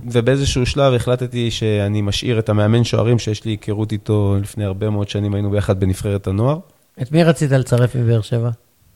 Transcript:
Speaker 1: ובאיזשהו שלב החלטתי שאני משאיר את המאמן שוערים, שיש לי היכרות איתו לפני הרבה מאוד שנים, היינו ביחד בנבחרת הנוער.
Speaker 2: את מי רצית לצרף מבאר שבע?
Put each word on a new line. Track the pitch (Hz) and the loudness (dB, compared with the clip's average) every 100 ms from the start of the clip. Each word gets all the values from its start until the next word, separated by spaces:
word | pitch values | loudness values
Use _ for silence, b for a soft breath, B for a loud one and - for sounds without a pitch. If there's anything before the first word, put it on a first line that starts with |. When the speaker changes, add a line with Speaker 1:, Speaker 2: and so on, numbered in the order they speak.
| 120 | -2
Speaker 1:
ובאיזשהו | 120 117 139 139 135 123 | 0 2 2 0 0 0
שלב | 139 139 | 2 2
החלטתי | 123 117 123 123 123 117 | 2 0 -2 -2 -2 -2
שאני | - 110 104 101 104 | -2 0 0 0 0
משאיר | 101 92 - 113 | -2 -2 -2 0
את | 110 | 0
המאמן | 104 107 117 | 2 4 2
שוערים, | 117 110 110 120 | 2 0 2 0
שיש | - 104 110 | 0 -4 -6
לי | |
היכרות | 104 - 104 107 | -6 -4 -4 -4
איתו | 107 - 104 101 98 | -4 0 0 2 0
לפני | 98 - 104 | -2 -6 -6
הרבה | 95 107 | -4 -4
מאוד | 104 101 | -2 -4
שנים, | 104 104 | -4 -2
היינו | 101 101 | -2 0
ביחד | 104 101 95 | 0 0 0
בנבחרת | 95 95 104 101 - | 0 -2 -2 -2 -2
הנוער. | 98 123 156 - _ _ - | 0 0 -2 -8 _ _ -12
Speaker 2:
את | 127 | -2
מי | 156 | 4
רצית | 165 156 147 | 4 2 2
לצרף | 131 123 120 123 127 | 0 2 2 2 2
מבאר | 117 117 | 2 2
שבע? | 104 120 117 117 _ _ _ | 0 -2 -2 -6 _ _ _